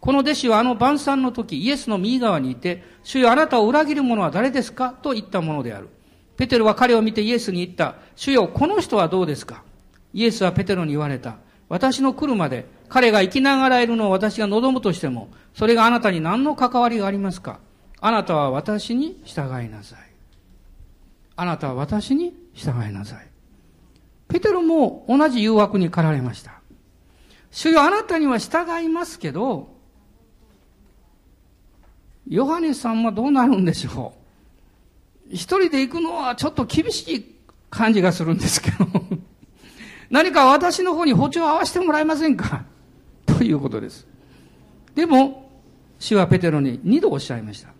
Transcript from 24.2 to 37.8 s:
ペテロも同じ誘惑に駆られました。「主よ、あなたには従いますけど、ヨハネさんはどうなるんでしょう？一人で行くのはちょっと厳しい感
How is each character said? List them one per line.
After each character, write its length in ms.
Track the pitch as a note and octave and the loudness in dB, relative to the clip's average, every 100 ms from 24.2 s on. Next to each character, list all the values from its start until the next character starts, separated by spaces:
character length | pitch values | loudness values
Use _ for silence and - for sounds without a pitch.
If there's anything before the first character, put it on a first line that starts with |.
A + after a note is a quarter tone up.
| _ | _
ペ 120 | F4+ | 0
テ 100 | G4 | 2
ロ 120 | F#4 | 2
も 420 | E4 E4 B3 - - | 2 2 2 0 0
同 200 | C4 D4+ | 2 4
じ 140 | B3 | 2
誘 80 | G#3+ | 2
惑 280 | A3 G#3 G#3+ | 4 4 2
に 120 | F3 | 0
駆 160 | F3 D#3+ | 2 0
ら 80 | |
れ 80 | D3+ | 0
ま 100 | B2+ | -4
し 80 | G#2+ | -8
た。 180 | - - _ - _ _ _ _ _ - _ | -16 -20 _ -20 _ _ _ _ _ -20 _
「主 200 | - D#4 | -6 2
よ、 120 | D#4+ | 4
あ 80 | D4 | 4
な 140 | G4+ | 2
た 140 | A4 E4+ | 0 0
に 80 | D4 | 0
は 120 | A#3+ | 0
従 460 | - D#4+ E4+ E4+ | -2 -4 -2 -4
い 40 | E4 | -2
ま 160 | E4 | -4
す 140 | F4 - | -6 -8
け 140 | D#3+ | -8
ど、 440 | C#3 B3 F#3 - - _ _ _ _ _ _ _ _ _ _ _ _ _ _ _ _ _ _ _ _ _ _ _ - - | -4 -4 -4 -8 -20 _ _ _ _ _ _ _ _ _ _ _ _ _ _ _ _ _ _ _ _ _ _ _ -20 -6
ヨ 180 | D#3+ | -2
ハ 160 | C4+ E4 | 0 0
ネ 140 | E4 | -2
さ 180 | C#4 A#3+ | -2 -2
ん 120 | A3+ | -2
は 80 | A3+ | -2
ど 120 | G3 | -2
う 60 | B3+ | 2
な 160 | C#4 B3 | 4 4
る 100 | A3 | 4
ん 80 | |
で 80 | F3+ | 2
し 140 | - - | 0 -6
ょ 240 | - A#2+ - _ _ _ _ _ _ _ _ _ _ _ | -8 -10 -14 _ _ _ _ _ _ _ _ _ _ _
う？ 40 | |
一 240 | F3+ - F#4 | -12 -4 0
人 120 | F4+ | 2
で 100 | D4 | 2
行 120 | C4 | -2
く 80 | E4+ | -4
の 140 | E4 | -6
は 200 | F4 C4 | -4 -6
ち 120 | A#3+ D4 | -4 -4
ょ 20 | |
っ 40 | |
と 140 | D#4 B3+ | -4 -2
厳 240 | - A#4 | -2 -2
し 220 | - - | -4 -6
い 220 | C4+ - - _ _ _ | -8 -8 -20 _ _ _
感 220 | - | -2